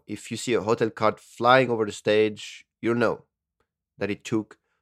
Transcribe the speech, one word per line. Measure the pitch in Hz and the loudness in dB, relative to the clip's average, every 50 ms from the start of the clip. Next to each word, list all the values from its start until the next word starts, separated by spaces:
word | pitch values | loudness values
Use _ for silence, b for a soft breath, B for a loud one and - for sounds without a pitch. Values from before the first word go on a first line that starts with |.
| _ | _
if | - 107 - - - | -14 -14 -14 -12 -12
you | 117 113 | -12 -8
see | - 131 113 | -4 0 0
a | - | 0
hotel | 92 107 113 - 120 110 | 2 2 0 0 0 -2
card | - - 110 107 104 - | -2 0 0 0 0 0
flying | - - - - 117 120 127 131 131 120 | -6 -18 -8 -2 2 4 6 6 4 2
over | 120 110 110 | 0 -2 -4
the | 104 | -4
stage, | 101 - - 110 107 107 110 107 107 104 - - - - - _ _ _ | -6 -6 -2 2 2 4 2 2 0 -6 -16 -18 -18 -20 -20 _ _ _
you'll | - 113 117 | -2 -2 0
know | 120 117 101 80 - - _ _ _ _ _ _ _ _ _ _ _ _ _ _ - | 2 2 0 0 -2 -8 _ _ _ _ _ _ _ _ _ _ _ _ _ _ -8
that | 101 101 | -6 -6
it | 101 - - | -6 -6 -6
took | - 117 110 107 - - _ _ _ _ _ | -2 -2 -2 -2 -4 -12 _ _ _ _ _